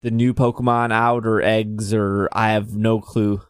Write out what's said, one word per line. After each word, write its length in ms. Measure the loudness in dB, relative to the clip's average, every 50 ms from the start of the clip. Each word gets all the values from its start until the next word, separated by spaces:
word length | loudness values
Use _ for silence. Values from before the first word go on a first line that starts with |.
The 80 | -4 -2
new 240 | 0 0 0 0 2
Pokemon 580 | 2 0 0 0 0 -2 0 0 0 0 0
out 320 | 0 2 2 2 0 0 0
or 160 | 0 0 2
eggs, 540 | 2 2 2 2 0 -2 -6 -6 -4 -2 0
or 340 | 0 0 0 0 0 -2 -2
I 180 | 0 0 0 2
have 260 | 0 0 -2 -4 -4
no 240 | -2 0 2 0 0
clue. 400 | -2 -4 -2 0 0 0 0 -2 -6 _